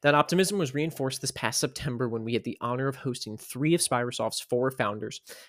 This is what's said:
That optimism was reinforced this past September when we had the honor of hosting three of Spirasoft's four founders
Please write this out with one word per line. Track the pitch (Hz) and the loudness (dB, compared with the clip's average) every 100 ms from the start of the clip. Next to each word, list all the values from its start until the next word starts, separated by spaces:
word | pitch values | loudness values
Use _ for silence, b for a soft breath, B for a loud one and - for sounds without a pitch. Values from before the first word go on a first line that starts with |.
That | 143 | 6
optimism | 147 151 175 190 202 | 6 6 4 4 2
was | 147 | 0
reinforced | 143 160 - 135 131 | 0 -2 0 -2 -2
this | 135 | -6
past | - 113 - | -4 -2 0
September | 139 - 139 123 123 | -2 -2 -6 -2 -2
when | 113 | -2
we | 113 | -2
had | 117 | -2
the | 120 - | -2 -4
honor | 120 123 135 | -4 -2 -2
of | 135 | -2
hosting | 139 120 - 107 | -4 -4 -6 -10
three | - 123 151 | -10 -2 2
of | 170 | 2
Spirasoft's | - 123 123 - 113 - | 2 0 0 -2 -2 -4
four | - 123 131 | -2 0 0
founders | 131 110 107 107 - B B | 0 -2 -2 -6 -10 B B